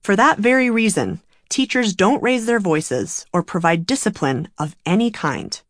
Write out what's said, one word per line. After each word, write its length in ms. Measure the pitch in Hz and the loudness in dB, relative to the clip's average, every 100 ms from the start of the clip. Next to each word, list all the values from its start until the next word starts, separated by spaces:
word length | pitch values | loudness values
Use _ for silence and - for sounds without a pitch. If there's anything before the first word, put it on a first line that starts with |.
For 140 | - 196 | 2 4
that 220 | 269 311 | 4 4
very 320 | 226 262 254 | 2 2 2
reason, 500 | 226 220 156 98 - _ _ _ | 2 2 0 -2 -6 _ _ _
teachers 440 | - 262 254 226 | -4 0 0 0
don't 300 | 180 190 285 | 2 2 2
raise 220 | 240 254 226 | 0 0 0
their 160 | 233 | 0
voices 640 | 190 156 160 127 160 - - | 2 0 0 -4 -4 -8 -4
or 100 | 175 | -4
provide 420 | 170 175 170 170 170 | -2 0 0 0 -2
discipline 640 | 269 214 208 143 131 165 - | -2 -2 -2 -2 -2 -6 -8
of 200 | 151 - - | -8 -6 -2
any 260 | 190 233 | 0 0
kind. 500 | 214 151 120 - - | -2 -4 -4 -8 -12